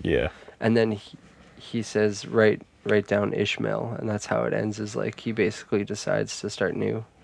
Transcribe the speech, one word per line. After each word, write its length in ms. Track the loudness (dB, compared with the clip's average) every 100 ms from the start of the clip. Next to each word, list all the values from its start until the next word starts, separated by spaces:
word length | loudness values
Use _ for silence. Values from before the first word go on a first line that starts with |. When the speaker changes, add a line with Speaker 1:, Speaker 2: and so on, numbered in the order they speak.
Speaker 1:
Yeah. 260 | 0 2 0 -4 -18 -4
Speaker 2:
And 140 | 2 4
then 180 | 2
he, 260 | 0 -8 -20 -20 -20 -20 -20
he 240 | -8 -6
says, 440 | -2 2 2 0 -2
"Write, 360 | 4 4 4 -4 _ 2
write 220 | 2 4
down 280 | 0 2 0
Ishmael," 640 | 0 0 -2 -2 -4 -4
and 100 | -4
that's 160 | -4 -2
how 180 | 0 2
it 100 | 0
ends, 260 | -2 -4
is, 160 | -6 -4
like, 240 | -4 -4
he 120 | -6
basically 520 | 0 0 0 -2 -2 0
decides 560 | -4 -2 0 -2 -6
to 80 | -8
start 260 | -2 -2 0
new. 300 | -2 -2 -6 _